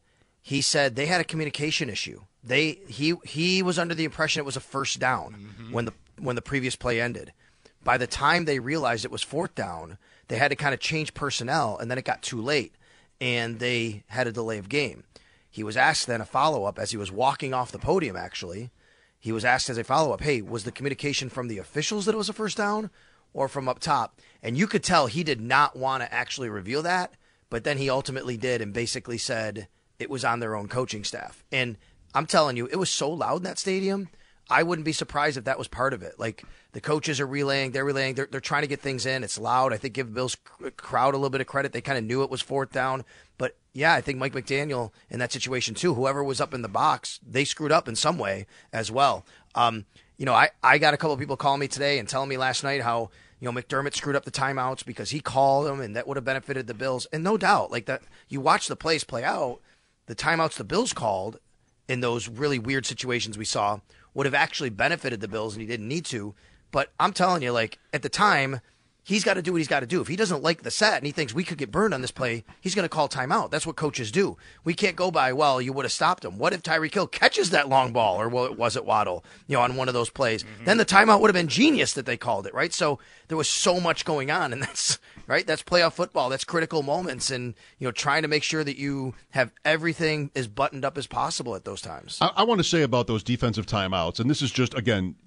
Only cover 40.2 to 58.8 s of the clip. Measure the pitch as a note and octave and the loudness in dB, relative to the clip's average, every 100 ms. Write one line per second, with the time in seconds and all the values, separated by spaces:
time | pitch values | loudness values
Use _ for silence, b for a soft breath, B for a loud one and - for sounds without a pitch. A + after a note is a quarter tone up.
40.2 | B2+ - - - C3+ - - B2 C3 C#3 | -4 -4 -12 -14 -14 -12 -2 2 2 2
41.2 | C#3 C3 B2+ C#3 C#3 B2 A#2+ C3+ A2 B2+ | 0 -2 -2 -2 -2 -4 -4 -4 0 0
42.2 | C3+ B2+ - C#3 C3+ C3+ C3 C3 - b | 0 -2 -4 -2 -2 -2 -2 -2 -6 b
43.2 | b - B2+ - _ C3 D#3 D#3 A#2+ C3 | b -6 -6 -6 _ 0 4 4 2 -2
44.2 | C3 C3 A#2+ C3+ D3 C3 A2+ - b - | -2 -4 -2 -2 0 -2 -4 -8 b -4
45.2 | B2 B2+ B2 B2+ A#2 G#2+ F3+ B2 C3+ C#3 | -4 -4 -4 -2 -2 -2 0 2 2 2
46.2 | C#3 B2+ C#3+ B2+ A2 G2+ D3 C#3 - - | 0 -2 -2 -4 -4 2 2 2 -4 -12
47.2 | B2 A2 C#3+ - D3+ D#3+ D3 A2+ D3+ E3+ | -6 0 0 0 2 2 2 0 0 0
48.2 | G2+ G2 G2+ b b A2+ G#2+ A#2 C#3 F#2+ | 0 -2 -6 b b -6 -2 4 4 4
49.2 | - b b - A#2 A2+ G2+ b b - | -6 b b 2 2 2 -8 b b -6
50.2 | C3+ A#2 D3 - B2+ D3 D3+ D3 D#3+ C#3 | 2 6 6 4 6 6 6 4 2 0
51.2 | A2+ C3 D3 C#3 C#3 C3+ C#3+ C#3+ G#2+ C3 | -2 0 2 2 0 -2 0 0 -2 -4
52.2 | C#3 C3 C3 B2 C#3 C#3 A#2 A#2 A2+ b | -2 -2 -2 -2 -2 -2 0 -2 -2 b
53.2 | b b B2 A#2+ - C3+ C#3 - D3 C#3 | b b -8 -6 -4 -2 -2 -4 -2 -2
54.2 | C#3 - C3+ C3+ B2+ C3 - A2+ G#2 D3+ | -2 -2 -2 0 -2 -4 -10 -10 -6 -6
55.2 | - C3+ C#3 C3+ D3 C#3 A#2+ G#2+ B2+ C#3 | -2 4 4 4 2 -2 -6 -6 -6 -4
56.2 | B2+ C3+ C3 C3 A#2 G#2+ C3 B2+ - D#3 | -2 -4 -2 -6 -6 -4 -2 -2 -4 -4
57.2 | F3 G#3+ F#3+ G3 G2 A#2+ G#2+ C3 - b | 0 2 4 4 2 -4 -4 -6 -8 b
58.2 | b C3+ C3+ - - C3+ | b -2 4 4 2 -4